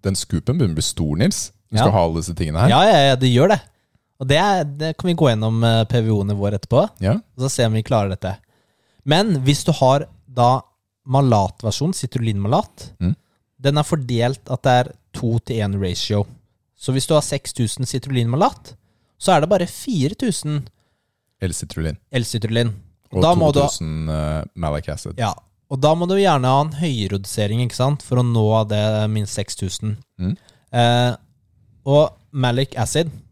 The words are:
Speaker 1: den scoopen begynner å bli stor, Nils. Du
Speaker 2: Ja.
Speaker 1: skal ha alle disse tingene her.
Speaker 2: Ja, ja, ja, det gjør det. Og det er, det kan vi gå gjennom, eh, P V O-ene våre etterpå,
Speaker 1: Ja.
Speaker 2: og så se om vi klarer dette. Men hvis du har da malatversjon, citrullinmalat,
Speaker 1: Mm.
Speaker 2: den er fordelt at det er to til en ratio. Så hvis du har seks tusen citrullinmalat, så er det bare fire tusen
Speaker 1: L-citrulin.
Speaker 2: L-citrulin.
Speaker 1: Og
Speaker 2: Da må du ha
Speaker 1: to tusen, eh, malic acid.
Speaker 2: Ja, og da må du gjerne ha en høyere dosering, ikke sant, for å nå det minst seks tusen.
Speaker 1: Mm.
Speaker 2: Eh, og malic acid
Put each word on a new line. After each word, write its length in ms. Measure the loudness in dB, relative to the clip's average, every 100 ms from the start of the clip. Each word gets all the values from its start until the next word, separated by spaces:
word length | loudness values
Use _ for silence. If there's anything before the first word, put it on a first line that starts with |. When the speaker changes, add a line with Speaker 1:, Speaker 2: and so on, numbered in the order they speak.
Speaker 1:
den 100 | -2 -4
scoopen 420 | -2 -4 0 0
begynner 160 | 0 0
å 40 |
bli 40 | -4
stor, 300 | -2 -2 0
Nils. 340 | 0 0 -8 _ _
Du 60 | 0
Speaker 2:
Ja. 60 |
Speaker 1:
skal 80 | 2
ha 120 | 4
alle 120 | 2 0
disse 200 | -4 -4
tingene 240 | -4 2
her. 100 | 4
Speaker 2:
Ja, 120 | 4
ja, 140 | 6 6 4
ja, 60 | 4
det 140 | 4
gjør 160 | 4 4
det. 120 | 2 -2 _ _ _ _ _
Og 80 | 0
det 100 | 2
er, 260 | 2 0 -2
det 320 | -4 -6 -4
kan 100 | -2
vi 60 | 2
gå 140 | 2
gjennom, 340 | 2 0 2
eh, 200 | 2 2 2
P 160 | 0
V 80 | 2
O-ene 240 | 0 0 -2
våre 240 | -2 -4
etterpå, 300 | 0 2 2 0
Speaker 1:
Ja. 140 | 0
Speaker 2:
og 240 | 0 -4 -6
så 100 | -6
se 140 | 0
om 100 | 0
vi 100 | 0
klarer 260 | 0 0 0
dette. 280 | -4 -8 -10 _ _ _ _ _ _ 0
Men 360 | 2 2 0
hvis 200 | 2 0
du 80 | 0
har 340 | 2 2 2 -2 _ _
da 300 | 0 2 2 -4 _ _ _ -2
malatversjon, 840 | 2 4 4 2 -2 -6 -2 -4 -4
citrullinmalat, 960 | -6 -4 -2 -2 0 0 -2 _ -20 -4
Speaker 1:
Mm. 160 | -2 -2 _ _ _ _
Speaker 2:
den 180 | -2 0
er 60 |
fordelt 680 | 0 -2 -2 -2 -2 -4 -8
at 100 | -2
det 260 | 2 2 2
er 60 | -6 _
to 260 | -6 -2 -2
til 220 | -2 -4
en 180 | -2 -2
ratio. 480 | -2 -4 -2 -2 -2 -8 _ _ _ _
Så 140 | -4
hvis 140 | -4 2
du 60 | 0
har 60 |
seks 320 | 0 -6 -8
tusen 320 | -4 -4 -2 -6
citrullinmalat, 920 | -6 -4 -2 0 2 0 0 -20 -20 _ _ _ _
så 180 | 2 2
er 60 |
det 80 | 4
bare 160 | 0 0
fire 480 | -8 -6 -2 -2 -2
tusen 520 | -4 -4 -4 -6 -8 _ _ _ _ _ _ _
Speaker 1:
L-citrulin. 560 | -6 -6 -10 -6 -6 -6 _
Speaker 2:
L-citrulin. 600 | -6 -4 -4 -2 -2 -2 -4 -16 _ _
Speaker 1:
Og 80 | 0
Speaker 2:
Da 120 | 4
må 180 | 4 4
du 80 | 2
ha 60 | 0
Speaker 1:
to 40 | -2 -6
tusen, 240 | -4 -4
eh, 340 | -4 -2 -4 -8 -6
malic 340 | -4 -4 -6
acid. 240 | -10 -10 -4
Speaker 2:
Ja, 160 | -4 -4 _ _ _
og 80 | 0
da 160 | 2 2
må 100 | 0
du 80 | 2
gjerne 280 | 2 2
ha 180 | 2 2
en 100 | 0
høyere 440 | -2 -4 -2 -2 -4
dosering, 400 | -6 -4 -2 0
ikke 120 | -2 -2
sant, 260 | -2 -2
for 140 | -2 0
å 60 |
nå 440 | 2 2 2 2 0
det 420 | 0 0 0 -2
minst 240 | -2 -4 -6
seks 200 | -8 -6
tusen. 420 | -8 -6 -8 -8 -12 -6
Speaker 1:
Mm. 180 | -4 -4 _ _ _
Speaker 2:
Eh, 420 | 0 2 2 0 -4 _ _ _ _ _ _ 2
og 280 | 4 4 0 _
malic 420 | -2 -2 0 -2 -2
acid 340 | -2 -2 -4 -6 -20